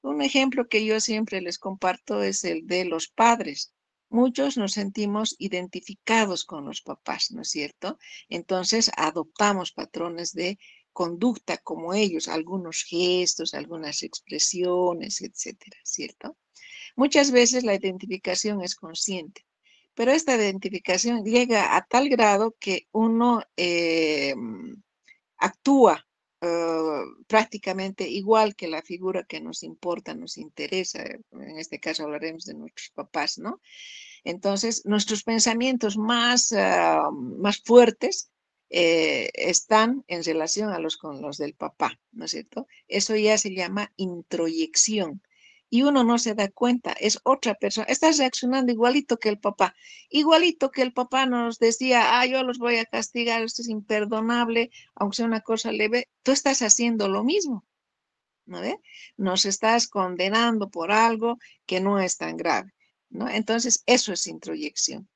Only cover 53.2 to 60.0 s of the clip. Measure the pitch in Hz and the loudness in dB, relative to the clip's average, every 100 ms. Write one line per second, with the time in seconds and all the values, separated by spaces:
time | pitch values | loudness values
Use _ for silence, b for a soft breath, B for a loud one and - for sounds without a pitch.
53.2 | 233 226 226 - 240 214 202 214 208 220 | 0 0 -2 -6 -6 -6 -2 -2 0 -2
54.2 | 226 240 233 233 233 B B - 202 202 | 0 2 2 0 -2 B B -4 -4 0
55.2 | 233 220 - 220 226 220 214 240 - _ | -2 -2 -2 -4 -2 -2 0 0 -4 _
56.2 | - 269 277 269 226 208 233 226 202 196 | 0 2 2 0 2 2 2 2 0 0
57.2 | 233 392 330 220 _ _ _ _ _ _ | 2 0 0 -6 _ _ _ _ _ _
58.2 | _ _ - 180 202 403 B B B - | _ _ -14 -8 -6 -6 B B B -6
59.2 | 196 185 202 196 220 233 233 202 | -2 0 -2 0 2 2 0 -2